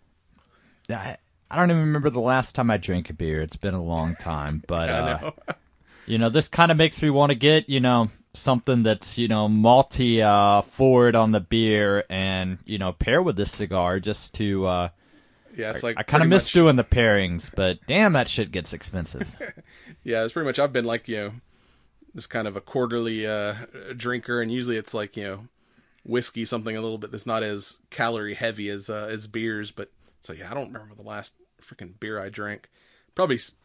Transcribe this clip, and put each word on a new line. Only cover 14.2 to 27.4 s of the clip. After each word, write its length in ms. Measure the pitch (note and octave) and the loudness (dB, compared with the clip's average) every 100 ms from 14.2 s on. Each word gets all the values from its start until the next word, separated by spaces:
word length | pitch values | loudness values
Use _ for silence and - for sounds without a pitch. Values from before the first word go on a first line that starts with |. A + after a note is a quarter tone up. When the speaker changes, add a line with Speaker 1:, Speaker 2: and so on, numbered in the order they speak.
| - - | -8 -4
Speaker 1:
to, 320 | G#2 G2 F#2+ | -2 0 0
uh, 220 | F2+ F2 - _ _ _ _ _ - | -2 -4 -8 _ _ _ _ _ -10
Speaker 2:
Yeah, 140 | A2 | -8
it's 120 | - | -6
Speaker 1:
I, 40 | A#2+ | -6
Speaker 2:
like, 100 | A2+ | -6
Speaker 1:
I 60 | |
kinda 160 | - D3 | 0 4
Speaker 2:
pretty 100 | E3 | 6
Speaker 1:
miss 160 | F#3 - | 4 6
Speaker 2:
much 80 | |
Speaker 1:
doing 220 | F3 E3 C3 | 6 6 6
the 80 | |
pairings, 680 | - B2 A2+ G2+ F#2 E2+ - | 4 4 6 4 2 -4 -6
but 260 | - F#2 F2 - | -2 -2 -2 -2
damn, 260 | E3+ G#3+ | 4 4
that 160 | D3 A2+ | 4 0
shit 220 | - G2+ | -2 -4
gets 200 | F#2 D#2 | -6 -8
expensive. 640 | E2 - F#2 E2 - - - | -12 -8 -8 -8 -8 -10 -10
Speaker 2:
<laughs> 220 | - - _ - - - | -16 -16 _ -20 -20 -16
Yeah, 200 | - A2+ | -4 -2
it's 100 | A2+ | -2
pretty 120 | E3 C#3+ | -2 -2
much, 140 | B2+ | 0
I've 120 | C#3+ | 0
been, 140 | B2+ A#2 | 0 -2
like, 220 | A#2 - | -4 -6
you 100 | G#2+ | -8
know, 140 | G#2 A#2+ _ _ _ _ _ _ _ - | -8 -12 _ _ _ _ _ _ _ -16
just 140 | - | -8
kind 180 | A#2+ G#2+ | -6 -6
of 80 | G2 | -8
a 60 | |
quarterly, 640 | - C3+ B2 A#2+ A#2 A2 G#2+ | -6 -4 -2 -2 -4 -4 -4
uh, 300 | G#2+ G#2 G#2+ - - - A#2+ | -4 -4 -8 -14 -18 -16 -10
drinker, 460 | A#2+ B2 - A#2+ | -6 -6 -4 -4
and 80 | A2+ | -2
usually 260 | B2+ B2 A2+ | -4 -2 -4
it's, 160 | G#2+ | -4
like, 240 | A2+ G#2 A2+ | -8 -8 -8
you 60 | |
know, 240 | G2+ G2 A#2 _ _ _ _ _ - | -10 -12 -16 _ _ _ _ _ -4
whiskey, 400 | A#2+ A#2 A#2 A2 | -4 -4 -8 -6
something 320 | A#2+ A2 A2 | -6 -6 -8
a 40 | |
little 180 | A2+ A2 | -8 -8
bit 120 | G#2 | -12
that's 140 | G#2 A#2+ | -12 -6
not 160 | A2 | -4